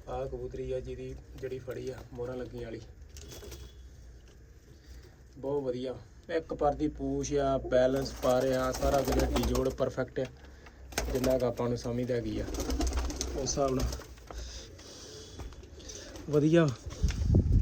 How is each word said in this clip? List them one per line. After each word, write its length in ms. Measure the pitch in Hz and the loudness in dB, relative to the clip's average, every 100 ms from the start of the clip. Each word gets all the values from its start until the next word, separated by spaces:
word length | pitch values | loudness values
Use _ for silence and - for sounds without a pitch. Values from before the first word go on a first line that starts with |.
| - | -8
ਆਹ 180 | 127 131 | -6 -6
ਕਬੂਤਰੀ 460 | 127 120 131 127 | -6 -8 -6 -4
ਆ 80 | 131 | -4
ਜਿਹਦੀ, 340 | 127 123 131 131 - 139 | -4 -8 -10 -12 -14 -10
ਜਿਹੜੀ 180 | 131 131 | -8 -8
ਫੜੀ 300 | - 120 127 | -8 -8 -8
ਆ 40 | 123 - | -8 -10
ਮੋਹਰਾਂ 240 | 123 120 127 | -8 -6 -6
ਲੱਗੀਆਂ 280 | 117 123 | -8 -8
ਵਾਲੀ, 160 | 113 113 - - - - - - - - - - - - - - - - - - - - - - - - - 135 | -8 -10 -12 -18 -18 -16 -14 -14 -14 -14 -16 -18 -18 -18 -18 -18 -20 -20 -20 -20 -20 -20 -18 -18 -18 -20 -20 -8
ਬਹੁਤ 240 | 131 143 | -2 0
ਵਧੀਆ। 320 | 131 123 127 120 - - - 165 | 0 -2 -4 -8 -12 -16 -4 -4
ਇੱਕ 180 | - | -2
ਪਰ 200 | 165 147 | 0 2
ਦੀ 140 | 143 151 | 2 0
ਪੂਛ 440 | - 135 139 139 | -2 -2 -2 0
ਆ, 220 | 143 135 135 | 2 4 2
ਬੈਲੈਂਸ 540 | 120 127 127 135 131 - | 4 6 6 4 -2 0
ਪਰ 240 | 131 127 131 | 4 4 4
ਆ, 180 | 131 131 | 2 2
ਸਾਰਾ 280 | 127 139 139 | 2 4 4
ਕੁਝ 220 | 127 - | 4 4
ਹੱਡੀ 200 | 127 - | 4 4
ਜੋੜ 260 | 120 127 131 | 4 2 2
ਪਰਫੈਕਟ 520 | - 127 - 123 - | 2 -2 0 -4 -2
ਆ, 40 | 127 - - - - - - - - | -4 -6 -18 -18 -20 -18 -8 -4 0
ਜਿੰਨਾ 260 | 131 127 131 | 2 2 2
ਕੁ 80 | 123 | 2
ਆਪਾਂ 220 | 117 120 | 0 -2
ਨੂੰ 100 | 120 | -2
ਸਮਝ 320 | 123 120 123 | -2 -2 0
ਹੈਗੀ 280 | 120 110 107 | -2 -2 -4
ਆ 40 | 107 - - 131 123 - - - - - | -4 -4 -2 0 0 0 -2 -4 -4 -4
ਉਸ 40 | |
ਹਿਸਾਬ 340 | 131 - 139 | -2 2 2
ਨਾਲ 100 | 131 117 - - - - - - - - - - - - - - - - - - - - - - - - | 2 0 -4 -12 -18 -14 -12 -10 -12 -14 -16 -16 -16 -16 -16 -16 -14 -14 -14 -18 -16 -14 -14 -12 -12 2
ਵਧੀਆ। 360 | 147 156 165 156 120 - - - - - - - - | 4 8 8 6 2 -6 0 2 4 6 6 8 6